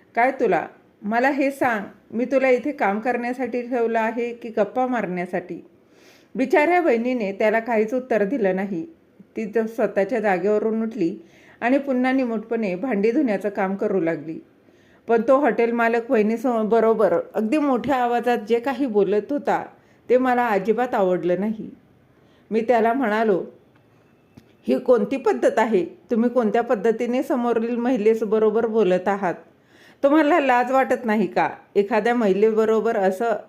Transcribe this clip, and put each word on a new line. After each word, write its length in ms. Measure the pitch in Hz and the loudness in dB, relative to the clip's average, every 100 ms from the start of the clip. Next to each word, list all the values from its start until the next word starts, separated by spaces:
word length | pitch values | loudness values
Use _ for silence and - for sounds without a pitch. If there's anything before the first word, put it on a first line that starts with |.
| _ - | _ 0
काय 160 | 254 | 0
तुला?" 360 | 262 226 165 - - _ _ | 2 0 0 -2 -10 _ _
"मला 260 | 208 233 262 | -4 0 0
हे 220 | 285 277 | 2 -2
सांग, 320 | 269 269 220 208 - - | 0 -2 -2 -6 -16 -10
मी 140 | 220 254 | -6 -2
तुला 240 | 269 262 | 2 2
इथे 220 | 247 285 | 2 0
काम 280 | 294 208 208 | -2 -2 -2
करण्यासाठी 640 | 247 233 240 254 240 247 | -2 -4 -4 -6 -6 -6
ठेवलं 380 | 240 254 233 226 | -4 -2 -2 0
आहे 340 | 220 240 240 | -2 -2 -6
की 160 | 233 240 | -8 -6
गप्पा 380 | 226 196 254 254 | -4 -2 -2 -2
मारण्यासाठी?" 800 | 247 196 180 180 185 175 170 - _ _ _ - - _ 202 | -2 -4 -4 -4 -6 -6 -12 -16 _ _ _ -20 -20 _ -4
बिचाऱ्या 460 | 262 330 302 359 | 0 2 4 2
वहिनीने 500 | 330 233 240 254 196 | 2 2 0 -2 -4
त्याला 280 | 196 220 226 | 0 0 0
काहीच 340 | 226 226 220 | 0 0 0
उत्तर 300 | 254 254 220 | -2 -2 0
दिलं 320 | 202 277 196 185 | 0 0 0 0
नाही. 300 | 196 180 165 - _ - - - | -4 -6 -8 -14 _ -20 -14 -10
ती 140 | 220 226 | -4 -2
तर 100 | 220 | -2
स्वतःच्या 540 | 226 208 202 196 247 | -2 -2 0 -2 -2
जागेवरून 640 | 208 185 190 214 220 220 | 0 0 0 0 0 -2
उठली 340 | 226 226 170 196 - - - - | -4 -2 -4 -4 -14 -20 -20 -6
आणि 160 | 233 277 | 0 0
पुन्हा 340 | 277 254 254 | 0 0 0
निमूटपणे 640 | 262 247 226 226 226 220 277 | 0 -2 -4 -4 -4 -2 -4
भांडी 360 | 269 202 208 | -2 0 0
धुण्याचं 380 | 240 277 190 208 | 2 0 0 -4
काम 260 | 208 190 196 | -4 -4 -2
करू 240 | 214 190 | -2 0
लागली. 400 | 165 165 156 160 - _ _ _ _ _ - | 0 -2 -6 -12 -16 _ _ _ _ _ 0
पण 140 | 233 226 | 0 4
तो 120 | 269 | 4
हॉटेल 320 | 285 214 233 | 4 2 0
मालक 400 | 233 233 233 233 | 2 0 0 0
वहिनीसमोर 500 | 247 208 233 254 233 | 2 2 0 -2 0
बरोबर 520 | 214 226 220 220 202 170 - - | 2 2 4 4 4 2 0 -4
अगदी 220 | 214 302 | 0 0
मोठ्या 380 | 285 247 247 269 | 2 0 0 0
आवाजात 420 | 240 240 233 240 | 0 0 0 -2
जे 220 | 208 233 | 0 -2
काही 260 | 240 247 277 | 0 -2 0
बोलत 460 | 208 185 202 208 | 2 2 2 -2
होता, 340 | 285 - 180 - - _ _ - | -4 -2 -2 -4 -16 _ _ 0
ते 80 | 254 | 2
मला 300 | 254 247 240 | 2 0 0
अजिबात 480 | 202 185 214 247 240 | 0 0 0 0 0
आवडलं 440 | 190 180 165 180 | 2 0 0 -2
नाही. 300 | 214 214 180 - _ _ _ _ _ _ - | -2 -6 -10 -18 _ _ _ _ _ _ -6
मी 100 | 214 | -2
त्याला 320 | 226 240 226 | 2 2 2
म्हणालो, 500 | 254 240 214 226 175 - - _ _ _ _ _ _ _ - - _ - | 0 0 0 0 0 -2 -14 _ _ _ _ _ _ _ -20 -20 _ -2
"ही 120 | 254 | 0
कोणती 380 | 262 240 208 269 | 2 2 2 -2
पद्धत 420 | 427 254 262 226 | 0 2 2 2
आहे? 260 | 226 214 - | 2 2 0
तुम्ही 440 | - - 233 240 | -6 -4 0 0
कोणत्या 340 | 247 220 226 | 2 0 0
पद्धतीने 600 | 240 240 226 220 240 247 | 0 0 0 0 -2 -2
समोरील 520 | - 277 240 233 233 240 | -2 -2 0 0 -2 -2
महिलेस 480 | 240 254 208 226 | 0 0 2 2
बरोबर 420 | 220 214 214 208 226 | 0 2 2 2 0
बोलत 420 | 220 190 180 185 | 2 2 2 0
आहात? 260 | 196 190 160 - _ _ - - - | -2 -4 -6 -12 _ _ -20 -20 -2
तुम्हाला 360 | 277 302 294 339 | 2 4 4 4
लाज 320 | 269 247 247 | 4 2 2
वाटत 340 | 262 262 254 214 | 2 2 0 0
नाही 220 | 214 180 | 0 0
का 220 | 185 156 - - 196 | 0 -2 -4 -4 -2
एखाद्या 400 | 202 226 214 240 | 0 0 0 2
महिलेबरोबर 840 | 214 190 220 214 220 220 214 226 | 2 2 2 2 2 2 0 0
असं 360 | 190 190 233 214 | 0 0 -2 -4